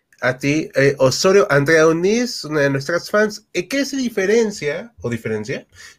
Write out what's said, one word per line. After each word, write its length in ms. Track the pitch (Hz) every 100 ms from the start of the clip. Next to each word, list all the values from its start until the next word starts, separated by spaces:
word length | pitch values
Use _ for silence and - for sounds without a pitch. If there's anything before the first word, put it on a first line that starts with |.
| _ _
a 140 | 123 127
ti, 320 | 139 151 - -
eh, 200 | 139 139
Osorio 480 | 135 - 190 202 190
Andrea 380 | 143 143 165 160
Uniz, 560 | 165 180 226 247 - 147
una 160 | 151
de 80 | 143
nuestras 400 | 139 139 170 -
fans. 380 | 208 214 208 -
Eh, 140 | 175 180
¿qué 180 | 277 277
se 120 | 277
diferencia, 960 | 247 214 185 226 220 202 147 156 233 _
o 80 | 120
diferencia? 560 | 117 113 110 107 165 - - -